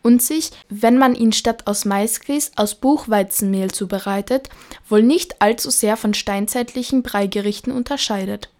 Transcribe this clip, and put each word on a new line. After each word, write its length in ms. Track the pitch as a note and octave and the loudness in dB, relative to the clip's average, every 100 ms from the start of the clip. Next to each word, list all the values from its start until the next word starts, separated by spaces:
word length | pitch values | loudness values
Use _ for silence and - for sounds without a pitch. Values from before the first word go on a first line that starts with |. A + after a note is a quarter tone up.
und 200 | A#3 A#3+ | 6 4
sich, 300 | - D#4+ D#4+ - _ | 4 -2 -4 -12 _
wenn 280 | G#3 A#3 B3 | 0 2 6
man 160 | C4 | 4
ihn 200 | A#3+ A3+ | 4 2
statt 340 | G#3+ A#3 A3+ - | 2 -2 -4 -4
aus 180 | G3+ | -4
Maisgrieß 680 | G3+ G3 A3 - - C#4+ - | -2 -2 -2 -4 -4 -4 -4
aus 200 | - G#3 | -2 -2
Buchweizenmehl 920 | - C4 D4+ - G#3 G3 - G3 F#3+ F#3+ | 0 2 2 2 0 0 -2 0 0 -2
zubereitet, 800 | - F#3 F#3+ G3 G3 G3+ B3+ C4 - - - - | -4 -6 -6 -4 -6 -2 -2 -2 -20 -20 -20 2
wohl 140 | G#3+ | 4
nicht 380 | A#3 E4+ - - | 6 4 -2 0
allzu 280 | G#3 A#3 - | 2 2 -2
sehr 280 | - G#3 A3 | 0 0 0
von 160 | G#3+ | -2
steinzeitlichen 920 | G#3 - G3 G#3 B3 A#3+ B3+ A#3+ C4 | -2 -4 -4 -2 -4 -4 -6 -2 -2
Breigerichten 680 | B3 G3+ G3+ G#3 G#3 G#3 - | 0 -2 -2 -2 -4 -4 -6
unterscheidet. 800 | B3+ A#3+ C#4+ - G3+ F#3+ G3+ - | -6 -4 -4 -4 -4 -4 -8 -12